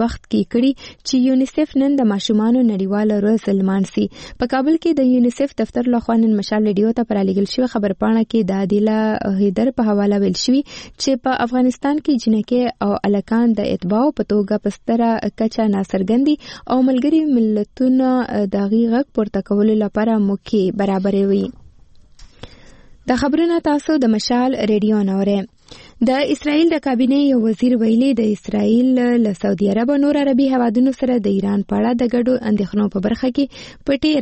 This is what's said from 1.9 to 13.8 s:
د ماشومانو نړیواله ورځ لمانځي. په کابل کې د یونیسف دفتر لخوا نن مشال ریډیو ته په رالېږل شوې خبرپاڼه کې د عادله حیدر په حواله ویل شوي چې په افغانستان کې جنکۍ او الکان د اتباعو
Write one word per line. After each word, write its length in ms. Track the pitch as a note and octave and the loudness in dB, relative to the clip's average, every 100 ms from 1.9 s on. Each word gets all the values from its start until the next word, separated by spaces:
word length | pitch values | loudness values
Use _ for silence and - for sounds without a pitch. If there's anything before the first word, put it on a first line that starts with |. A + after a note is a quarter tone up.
| C#4+ | 2
د 120 | A3+ | 2
ماشومانو 560 | G3+ - G#3 A3 B3+ A#3+ | 0 0 0 2 2 2
نړیواله 480 | G3+ F#3+ G3+ G#3+ G#3 | 0 -2 0 0 0
ورځ 340 | G3+ A3 - G3 | 0 0 0 0
لمانځي. 440 | F#3+ F#3+ F#3+ - G3+ - - - | 0 0 -2 -2 -4 -6 -18 -8
په 140 | B3 | -4
کابل 240 | C4 C4+ D#4+ | 0 0 0
کې 240 | E4+ D4 | 0 0
د 80 | B3+ | 2
یونیسف 480 | B3+ A#3+ - C#4 - | 2 2 0 -4 -4
دفتر 260 | A3 B3 B3 | -4 -2 -2
لخوا 300 | A#3+ - A3+ | -2 0 0
نن 120 | A3+ G#3 | 2 0
مشال 320 | G3 G#3+ G#3+ | -2 -2 0
ریډیو 240 | G3 A3 | 0 0
ته 160 | A#3 A#3 | 0 -2
په 100 | G#3 | -2
رالېږل 280 | G3 F#3+ G3+ | 0 0 -2
شوې 240 | - B3+ | -2 -2
خبرپاڼه 500 | A3+ G3+ F#3+ G#3+ A3+ A3+ | -2 -4 -2 0 0 0
کې 120 | A3+ | 0
د 80 | F#3 | 0
عادله 460 | G3 G3 G3+ G#3+ A3 A3 G#3+ - G3 | -2 -2 0 0 0 -2 -2 -2 0
حیدر 320 | G3+ F#3 A#3+ | 0 0 -2
په 160 | C4 A3 | 0 0
حواله 320 | G3+ G3+ G3+ | 0 0 0
ویل 180 | G3 F3+ | 0 -2
شوي 180 | - C4+ - - - - | 0 0 -2 -10 -18 -8
چې 240 | - C4 | -2 -2
په 160 | C4 - A#3+ | -2 -2 -2
افغانستان 560 | B3+ B3+ B3 C#4 D4 | 0 0 0 -2 -2
کې 80 | D#4 C4 | 0 0
جنکۍ 420 | A3+ A3 G#3 B3 B3 - | 0 0 0 -2 -2 -2
او 80 | G3+ G3+ | -4 -2
الکان 560 | G3 G3+ - A3+ A#3+ G#3 | 0 -2 0 0 2 0
د 160 | G3+ | -2
اتباعو 400 | F#3 | -4